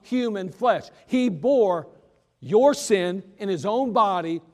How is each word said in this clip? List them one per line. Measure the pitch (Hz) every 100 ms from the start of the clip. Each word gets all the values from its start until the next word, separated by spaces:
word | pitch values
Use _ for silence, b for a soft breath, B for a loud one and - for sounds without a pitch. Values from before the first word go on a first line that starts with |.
human | - 254 233 208 185
flesh. | - 247 170 - B B
He | 254 247
bore | 160 233 277 202 170 - _ _ _ _ _
your | 127 208 277
sin | 277 - 196 175 190 - -
in | 202
his | 175 190
own | 233 269
body | 220 208 180 165 165 -